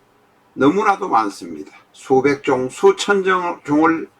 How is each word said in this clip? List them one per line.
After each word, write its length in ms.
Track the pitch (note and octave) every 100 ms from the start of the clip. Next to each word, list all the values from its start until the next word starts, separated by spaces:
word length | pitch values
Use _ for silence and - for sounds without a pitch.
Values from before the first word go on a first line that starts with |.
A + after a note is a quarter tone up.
| _ _ _ _ _
너무나도 560 | - C#3 F#3+ G#3 G3 F3+
많습니다. 640 | B2 G#2 - E2+ D2+ - - _
수백 520 | - - C3 C#3 C#3
종, 240 | - B2+ B2+
수천 560 | - G3 F#3+ - G3+
종, 360 | F#3 F#3 F3 D#3+
종을 440 | - D3 E3 D#3+ -